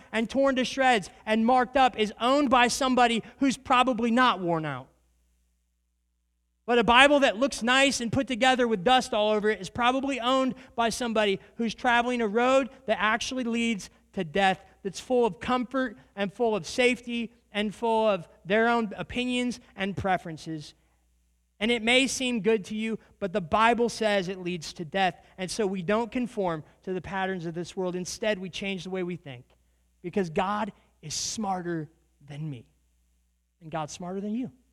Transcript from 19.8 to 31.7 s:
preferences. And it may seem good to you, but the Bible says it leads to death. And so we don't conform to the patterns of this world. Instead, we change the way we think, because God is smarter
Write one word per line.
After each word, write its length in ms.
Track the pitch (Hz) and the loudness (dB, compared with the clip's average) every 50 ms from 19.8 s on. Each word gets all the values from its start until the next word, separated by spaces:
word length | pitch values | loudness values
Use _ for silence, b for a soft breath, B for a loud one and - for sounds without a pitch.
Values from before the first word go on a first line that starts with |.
| 190 202 175 | -6 -6 -4
preferences. 800 | - - 190 185 170 - 175 160 151 - 165 160 151 151 - - _ _ _ _ _ _ _ _ _ _ _ _ _ _ _ _ - | -4 -2 0 0 -2 -2 -6 -12 -12 -10 -10 -10 -10 -12 -14 -20 _ _ _ _ _ _ _ _ _ _ _ _ _ _ _ _ -4
And 140 | 202 233 | -2 0
it 100 | 240 233 | 0 0
may 240 | 214 233 247 262 269 | 2 4 4 4 4
seem 340 | - - - 262 247 240 226 | 2 -2 -2 -2 -2 -2 0
good 240 | 175 220 220 214 170 | 0 0 0 0 -2
to 100 | - 214 | -6 -8
you, 240 | 214 220 226 220 - b b b b | -6 -6 -6 -6 -8 b b b b
but 140 | 202 190 | -8 -6
the 80 | 170 208 | -4 -6
Bible 480 | 170 143 - 208 226 233 233 220 240 220 | -4 -2 0 2 4 4 4 2 0 -2
says 400 | - - 220 214 202 202 175 180 | -2 -2 0 0 0 0 -2 -4
it 100 | 196 185 | -6 -8
leads 340 | 180 180 180 170 147 - - | -6 -6 -6 -6 -8 -10 -12
to 100 | - 170 | -12 -10
death. 360 | 143 - 196 190 180 - - b b b b | -6 -2 0 0 0 0 -4 b b b b
And 120 | 185 175 | -8 -6
so 160 | - - 214 | -4 -2 -2
we 160 | 190 202 190 | -2 -2 -4
don't 300 | 165 175 208 226 240 214 | -2 0 0 0 -2 -2
conform 500 | - 254 247 185 - 214 190 175 160 156 - b b b b | -4 -4 -4 -4 -4 -4 -4 -2 -4 -4 -8 b b b b
to 80 | 190 | -8
the 100 | 185 180 | -8 -8
patterns 440 | - 151 196 190 190 190 190 180 160 | -6 -6 -6 -4 -4 -4 -4 -6 -6
of 80 | 170 156 | -8 -8
this 220 | 175 175 - - | -8 -10 -8 -6
world. 200 | 196 185 180 175 | -6 -4 -4 -4
Instead, 420 | 180 175 - - - 226 214 214 185 | -6 -8 -8 -8 -4 -2 -2 -2 -4
we 100 | 196 180 | -6 -10
change 360 | - - 202 196 196 180 139 | -10 -8 -6 -6 -6 -8 -8
the 60 | 190 | -8
way 120 | 190 185 | -6 -6
we 140 | 180 175 175 | -6 -6 -8
think, 280 | - - 143 127 120 - _ _ _ _ _ _ _ _ _ _ _ | -10 -12 -14 -16 -18 -18 _ _ _ _ _ _ _ _ _ _ _
because 280 | - 175 - 214 185 165 | -12 -6 -4 -4 -4 -2
God 400 | 147 202 185 196 208 214 220 202 - b b b b b | -2 -2 -2 -2 -2 -4 -6 -6 -10 b b b b b
is 120 | - 151 - | -14 -10 -8
smarter 760 | - - - - 233 208 196 185 185 170 175 | -8 -6 -6 -6 -6 -4 -4 -4 -4 -4 -4